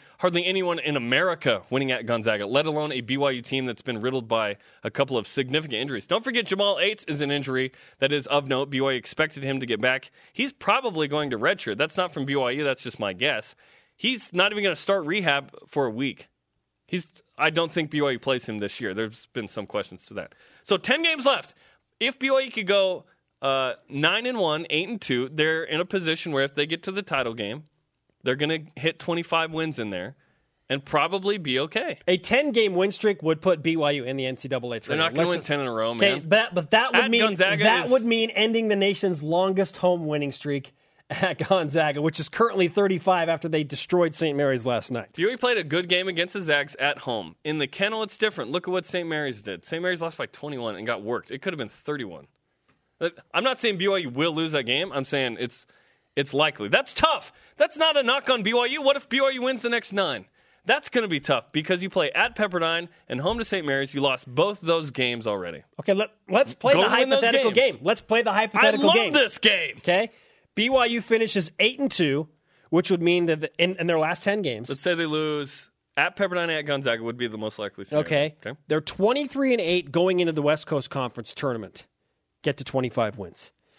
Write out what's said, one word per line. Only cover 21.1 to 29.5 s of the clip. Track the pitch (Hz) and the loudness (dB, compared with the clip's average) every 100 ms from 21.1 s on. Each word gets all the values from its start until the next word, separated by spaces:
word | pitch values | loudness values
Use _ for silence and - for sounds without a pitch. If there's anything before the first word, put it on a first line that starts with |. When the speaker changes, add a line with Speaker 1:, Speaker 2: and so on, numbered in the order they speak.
| 302 | 0
Speaker 1:
left. | 262 208 - - _ _ _ - | 0 0 -4 -20 _ _ _ -4
If | 247 - | -4 -2
B | 269 | 0
Y | 269 | 0
U | 262 | 0
could | 226 190 | -4 0
go, | 202 190 156 - _ _ - | 2 2 -2 -10 _ _ -6
uh, | 135 135 127 - - | -2 0 -2 -6 -8
nine | 139 156 214 247 | 0 2 2 -2
and | 240 | 0
one, | 165 151 - | 0 0 -2
eight | 156 190 | -2 -2
and | 214 | -6
two, | - 123 135 | -2 -2 -2
they're | 156 156 160 | 0 0 0
in | 160 156 | -2 -4
a | 180 | -2
position | 196 160 160 170 | -2 -2 -4 -2
where | 139 | -2
if | 139 | 0
they | 143 151 | 0 -2
get | 165 | -4
to | 196 | -6
the | 196 | -8
title | 196 143 120 | -4 -2 -2
game, | 117 104 143 151 _ _ _ _ _ | -4 -6 -8 -14 _ _ _ _ _
they're | 127 135 | -2 0
gonna | 151 160 156 127 | 0 -2 -6 -4
hit | 160 - | -4 -4
twenty-five | - 170 165 165 160 | -4 -4 0 0 0